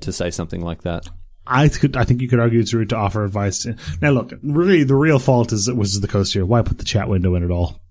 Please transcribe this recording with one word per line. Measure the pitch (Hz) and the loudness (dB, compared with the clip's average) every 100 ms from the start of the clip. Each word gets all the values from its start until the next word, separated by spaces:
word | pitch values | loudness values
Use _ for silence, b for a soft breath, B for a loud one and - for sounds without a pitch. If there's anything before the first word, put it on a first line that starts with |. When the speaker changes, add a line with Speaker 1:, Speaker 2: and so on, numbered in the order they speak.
Speaker 1:
to | - | -8
say | - 87 | -6 -4
something | - 82 87 | -4 -6 -6
like | 85 82 | -8 -6
that. | 87 82 - - - - - | -6 -6 -8 -16 -20 -16 -2
Speaker 2:
I | 127 147 | 2 2
could, | - 143 131 | 2 0 2
I | |
think | 117 120 | 0 0
you | 123 | 2
could | 120 | 2
argue | 117 117 | 2 2
it's | 110 | 0
rude | 117 104 | -2 -2
to | 113 | -2
offer | 101 107 | -2 -2
advice. | 101 101 101 - | -2 -2 -2 -4
To, | - 117 B B | -6 -8 B B
now, | 147 | 2
look, | 131 - - | 2 -2 -8
really, | 147 147 180 175 | -4 0 4 4
the | 131 139 | 4 4
real | 156 139 | 4 4
fault | 135 123 117 | 4 2 2
is, | 107 117 | 0 -2
was | 127 98 98 | 0 0 -2
the | 98 | 0
coast | 101 95 | 0 0
here. | 101 90 | 0 2
Why | 120 | 2
put | - - | 0 -4
the | |
chat | - 107 - | -2 -2 0
window | 98 90 90 | 0 2 0
in | |
at | 87 | 0
all? | 87 85 - - | 0 -2 -6 -20